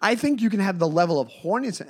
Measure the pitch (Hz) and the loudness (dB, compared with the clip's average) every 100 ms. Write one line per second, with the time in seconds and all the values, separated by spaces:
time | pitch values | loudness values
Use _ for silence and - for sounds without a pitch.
0 | 202 233 294 277 226 202 196 180 165 160 | -2 0 0 0 0 0 0 0 0 2
1 | 175 156 120 - 160 220 262 - | 2 0 -2 -6 -4 -2 -4 -8